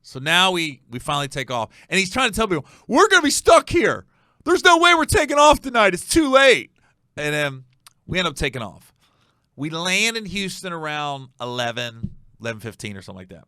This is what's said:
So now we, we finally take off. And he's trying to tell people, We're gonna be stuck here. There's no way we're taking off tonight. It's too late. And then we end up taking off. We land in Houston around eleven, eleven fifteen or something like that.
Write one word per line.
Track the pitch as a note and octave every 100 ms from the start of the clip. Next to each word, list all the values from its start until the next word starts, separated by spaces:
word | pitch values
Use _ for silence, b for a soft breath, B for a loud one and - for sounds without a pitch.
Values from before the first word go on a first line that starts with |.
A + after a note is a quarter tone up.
So | - -
now | C#3 E3+ F#3+
we, | F3+ E3 C3 _
we | A#2+
finally | - D3 C#3
take | C#3+ B2+
off. | B2 G#2+ b b
And | F3
he's | F#3
trying | A3+ B3+
to | F#3
tell | A3
people, | E3 - b b
We're | A#3+ G#4
gonna | F#4+
be | D4
stuck | - - E4+ -
here. | F4 G#3+ A2 - _ _ _
There's | - F4
no | F#4 E4+
way | F4
we're | E4+
taking | D4+ - D4 C#4+
off | D4 D4
tonight. | C4+ A#3+ G#3
It's | F3+ -
too | E4 D4+
late. | C4 C4+ F#3+ - _ _ _ _ -
And | D3
then | D3+ D3 C3 C3 _ _ _ -
we | D#3+
end | F3+
up | D3+
taking | D3 B2+
off. | G#2+ C#2+ _ _ _ _ _ _ _ _
We | D3
land | D#3+ F3 F#3+ A3 A3+
in |
Houston | G#3 F#3+ G3 F#3 F#3
around | E3+ D#3 D3+ D3 C#3 C3 _
eleven, | B2 B2 A#2+ A#2 A#2+ A#2 A#2 - _ _
eleven | A#2 A2
fifteen | G#2+ G2+ G#2+ G2+
or |
something | F#2 F#2+
like | F#2
that. | F2+